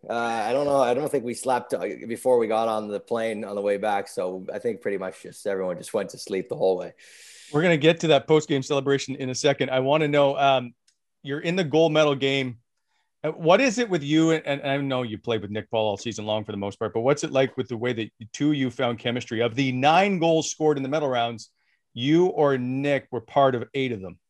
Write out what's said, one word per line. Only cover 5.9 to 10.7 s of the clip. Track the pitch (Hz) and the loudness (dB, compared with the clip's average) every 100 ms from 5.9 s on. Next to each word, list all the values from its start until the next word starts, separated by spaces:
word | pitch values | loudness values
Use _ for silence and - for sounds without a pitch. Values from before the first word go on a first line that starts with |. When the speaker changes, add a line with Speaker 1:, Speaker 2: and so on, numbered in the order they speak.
Speaker 1:
went | - 85 | -6 -6
to | - | -10
sleep | - 95 90 | -6 -6 -6
the | - | -2
whole | 95 92 | 0 0
way. | 85 - - - - - - | -4 -14 -20 -20 -20 -20 -4
Speaker 2:
We're | 147 | 0
gonna | 175 165 | 2 4
get | 156 170 | 4 4
to | 165 | 4
that | 143 - | 2 6
post-game | 156 147 139 | 4 4 -2
celebration | 131 143 135 139 - 135 | 0 -2 2 0 0 -8
in | 135 | -6
a | 127 | 0
second. | 147 139 131 | 0 2 0
I | 131 | 0
wanna | 131 151 151 | 2 2 4
know, | 143 139 139 | 4 4 4
um, | 139 131 123 | 4 4 0